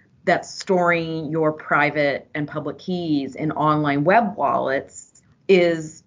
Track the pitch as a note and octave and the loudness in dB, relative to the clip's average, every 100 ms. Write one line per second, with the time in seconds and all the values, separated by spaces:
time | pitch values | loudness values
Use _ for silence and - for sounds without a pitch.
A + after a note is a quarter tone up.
0 | _ _ - E3+ - - - F#3 E3+ E3+ | _ _ -2 -2 -4 -8 -2 2 2 0
1 | E3 D#3+ C#3+ D#3+ D#3 D3+ - D#3 D3 D3 | -2 -6 -4 -2 0 -2 0 0 2 0
2 | C#3+ C3 - D3+ D3 D#3 C#3+ C#3+ - F3+ | 0 -2 -6 -8 -6 -6 -8 -8 -6 -4
3 | E3 D3 C3+ - D#3 - D3+ D3+ D3 C#3+ | 0 -2 -2 -4 -4 0 2 2 2 2
4 | D3 G#3+ G#3+ - C#3 B2+ C3 C3+ - - | 4 4 2 0 0 0 0 -4 -6 -16
5 | - _ _ _ - F#3+ F3 E3 D#3 - | -20 _ _ _ 2 4 4 0 -6 -16